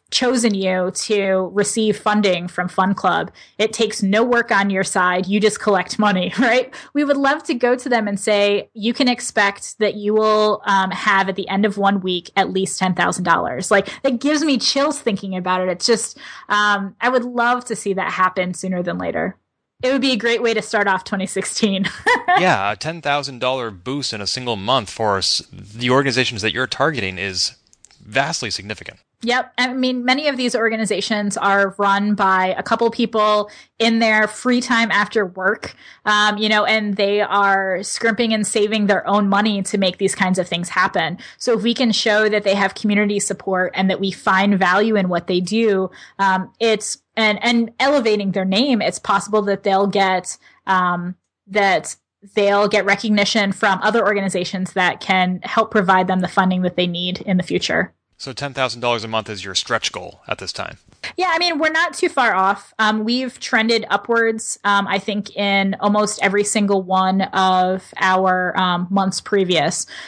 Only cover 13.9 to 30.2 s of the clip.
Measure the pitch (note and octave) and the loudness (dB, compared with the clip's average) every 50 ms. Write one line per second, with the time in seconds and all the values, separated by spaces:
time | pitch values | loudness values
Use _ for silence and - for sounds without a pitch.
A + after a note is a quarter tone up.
13.9 | - - - C4+ B3 A3+ - C#4+ D#4 C#4+ D#4+ D4+ C4+ A3+ - - - C#4 C#4 D#4 | -8 -4 -2 -2 -2 0 0 0 0 0 0 0 0 0 0 0 0 0 0 0
14.9 | C#4+ - - A#3 G3 G3 G#3 F#3+ F#3 F3+ F3+ F3+ F#3 F#3 F#3 F#3 F3 F3+ - A#3+ | -2 -2 -4 -4 -4 -4 -6 -6 -6 -4 -2 -2 -2 0 0 -2 -2 -2 0 0
15.9 | A3+ - - - - - - - - - - - G#3 G#3 G#3 G#3 G3+ G3 G3 F#3+ | 2 0 0 -6 -10 -16 -18 -18 -18 -18 -6 -2 0 2 2 2 2 0 -2 -8
16.9 | - _ A3+ B3 C4 B3 A#3+ B3 A#3+ A#3+ A#3 A#3+ B3 B3 A#3+ - A#3 - - G3+ | -6 _ -2 0 2 0 -2 -2 -2 0 2 2 0 0 -2 -6 -8 -4 -4 -4
17.9 | F#3 F#3+ - - - F#3 F#3 F#3 - F#3+ F3+ F3+ F3+ - - F#3 F#3 F3+ F3+ F3 | -2 -2 -2 -4 0 0 0 0 0 -2 -4 -4 -4 -6 -6 -4 -4 -2 -4 -4
18.9 | E3+ F3+ F3+ E3+ - - F3 F#3+ - _ _ _ _ _ _ _ _ _ - B3+ | -4 -4 -6 -4 -4 -2 -4 -4 -6 _ _ _ _ _ _ _ _ _ -2 0
19.9 | C#4 C4 C4 C4+ B3+ G3+ A3+ A#3 A#3 A#3 A#3+ A3+ A3 G#3+ - - - G#3 G3+ G3+ | 0 2 2 0 0 0 0 0 0 2 0 0 0 -2 -2 -2 0 0 2 2
20.9 | F#3+ - - - G#3+ F#3+ F#3 - - F#3+ - - - - A3+ G3+ G3 F#3+ F#3+ - | 0 0 -2 -4 -4 -4 -4 -4 -4 -6 -6 -4 -2 0 0 0 0 0 -2 -4
21.9 | - - - G#4+ B4 B4 B4 - F4+ - F#3 F#3 C3+ G2 G2 G2+ G#2+ - - D#3+ | -6 -2 0 0 0 2 2 2 2 4 4 4 2 2 0 -2 -4 -4 -6 -8
22.9 | E3+ E3 D3 D3 C#3+ D3 C3 C#3 C3 A#2 B2+ B2+ C3 C3 A#2+ A2 G2+ F2 F2+ B2+ | -8 -4 -2 -2 0 0 -2 -6 -6 -4 -2 -2 -2 -2 -4 -6 -8 -10 -8 -8
23.9 | C#3 D3 B2+ - A#2 G#2 G2+ - - B2+ B2 B2 A2+ G2 F#2+ A#2 C3 B2+ G#2 - | -6 -6 -6 -6 -6 -6 -6 -6 -6 -4 -4 -4 -4 -2 0 0 0 0 0 -4
24.9 | - - A2 G#2 G2 F#2+ F#2 - - - - - F#2+ F#2+ G2 G2+ G#2+ A#2 B2 B2 | -4 -2 0 0 2 2 0 -2 -2 -4 -6 -10 -16 -20 -18 -18 -10 -4 0 2
25.9 | B2+ C#3 C#3 C3+ B2+ C3 B2 B2 B2 G2+ G#2+ A2 - B2 C3 B2 - - C3+ D#3+ | 2 4 2 2 0 0 -2 -2 -4 -4 -4 -4 -2 -4 -4 -6 -2 -2 -2 -2
26.9 | D3+ A#2+ G2+ F#2+ F#2 F2 G2 G2 F#2 F2 - - - _ _ _ _ _ - _ | 0 -2 -4 -6 -6 -6 -6 -6 -4 -4 -4 -6 -6 _ _ _ _ _ -20 _
27.9 | - _ - G#2+ G#2+ C3+ C#3 D#3 E3+ - B2+ G#2 - - G2+ G#2 G#2 - - - | -20 _ -20 -4 -2 -2 -2 -2 -4 -6 -6 -6 -8 -8 -8 -10 -12 -12 -12 -16
28.9 | - - _ _ _ _ A#3 A#3 A#3+ B3+ B3+ B3 _ - B3 B3+ B3+ C4 B3+ B3+ | -18 -20 _ _ _ _ -4 -2 -2 -2 -2 -4 _ -4 -4 -2 -2 -2 -2 -2
29.9 | B3+ B3 A#3+ B3+ C4 C#4+ | -2 -2 0 0 0 0